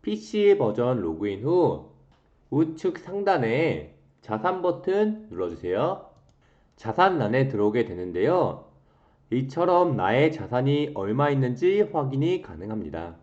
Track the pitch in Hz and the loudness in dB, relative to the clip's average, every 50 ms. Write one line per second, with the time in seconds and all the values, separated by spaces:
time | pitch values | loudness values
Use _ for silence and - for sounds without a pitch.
0 | _ - 214 214 - - - 214 208 202 202 196 143 110 104 113 120 123 127 120 | _ -6 -6 -6 -8 -6 -2 2 6 6 6 6 4 0 2 0 0 0 0 0
1 | 92 82 80 80 101 104 98 95 107 139 170 180 170 127 87 73 - - - _ | -2 -4 -4 -2 -4 -4 -4 -4 -2 0 2 4 4 2 2 -2 -8 -16 -20 _
2 | _ _ _ _ _ _ _ _ _ _ - 139 165 160 160 160 - 190 165 - | _ _ _ _ _ _ _ _ _ _ 0 0 0 0 -2 -4 -4 -4 -4 -4
3 | - - 180 202 202 202 190 160 123 113 113 135 165 156 107 80 73 - - _ | -10 -10 -8 -4 0 0 2 2 2 0 2 2 2 0 0 -2 -6 -12 -18 _
4 | _ _ _ _ _ - 110 110 107 180 190 185 175 180 170 - 175 - 185 202 | _ _ _ _ _ -6 -6 -2 0 -2 -2 0 0 -2 -2 -2 -2 -2 0 2
5 | 214 214 214 214 - - - 85 92 87 85 85 - 87 90 101 127 - 190 202 | 2 0 0 -4 -10 -14 -6 -4 -4 -4 -4 -6 -4 -2 0 0 0 0 -2 -4
6 | - - - _ _ _ _ _ _ _ _ _ _ _ _ _ - 117 110 - | -10 -20 -20 _ _ _ _ _ _ _ _ _ _ _ _ _ -8 -6 2 4
7 | 180 196 185 160 120 104 113 131 135 135 127 104 104 104 107 120 113 110 92 87 | 4 4 4 2 0 2 2 2 2 2 2 2 2 2 2 2 0 -2 -4 -8
8 | 90 90 85 87 95 127 135 139 156 101 82 - - - _ _ _ _ _ _ | -8 -6 -2 0 2 2 4 2 2 0 -2 -6 -14 -20 _ _ _ _ _ _
9 | _ _ _ _ _ _ 120 127 135 135 - 165 170 180 180 175 180 175 139 104 | _ _ _ _ _ _ -4 -4 -4 -4 -2 -2 2 4 4 4 4 2 2 0
10 | 90 95 110 127 147 160 156 - 104 95 113 123 131 139 143 147 147 147 - - | 0 2 2 4 4 2 2 -2 -8 -4 -2 0 2 2 2 0 0 -2 -4 -6
11 | 98 98 110 131 147 147 143 135 131 127 123 127 - 180 196 208 208 208 - 165 | -4 -4 0 0 0 2 2 0 0 -2 -2 0 2 2 4 2 0 0 0 -4
12 | 143 131 135 135 143 170 185 180 - - 92 78 90 104 110 110 95 76 73 82 | -4 -2 -2 -2 0 0 0 -2 -4 -10 -14 -12 -10 -8 -8 -6 -8 -8 -8 -10
13 | 85 85 82 82 | -10 -10 -14 -16